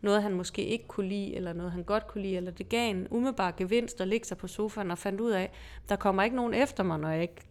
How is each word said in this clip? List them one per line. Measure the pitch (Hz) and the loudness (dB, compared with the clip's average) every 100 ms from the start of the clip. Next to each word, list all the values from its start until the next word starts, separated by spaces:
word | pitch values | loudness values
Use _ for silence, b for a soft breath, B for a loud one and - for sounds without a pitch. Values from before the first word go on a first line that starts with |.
Noget, | 208 208 | 6 4
han | 208 | 4
måske | 185 180 - - | 0 -2 -4 0
ikke | 226 226 | -2 -2
kunne | - 190 | -4 -2
lide, | 202 196 - | -2 -4 -4
eller | 185 | -4
noget, | 170 175 | -4 -6
han | 175 | -6
godt | 175 208 220 | 0 0 0
kunne | 214 | -6
lide, | 196 185 | -2 -2
eller | 180 | -4
det | 170 190 | -8 -2
gav | 233 233 | 0 2
en | 185 185 | 0 -2
umiddelbar | 233 254 254 185 175 | 0 0 2 0 0
gevinst | 185 226 233 - | 2 2 2 -4
at | 185 | 0
ligge | 220 226 | 0 -2
sig | 180 | -8
på | 185 | -8
sofaen | - 214 214 190 | -4 -4 -2 -4
og | 175 | -2
fandt | 202 196 | -2 0
ud | 233 | 2
af, | 196 190 B B B - | 2 0 B B B -2
der | 196 | 2
kommer | 202 190 | 4 6
ikke | 208 254 | 4 4
nogen | 240 | 2
efter | 214 277 - | 4 2 2
mig, | 180 156 | 0 0
når | 156 | 0
jeg | 160 | 0
ikke | 170 - - | 0 -4 -2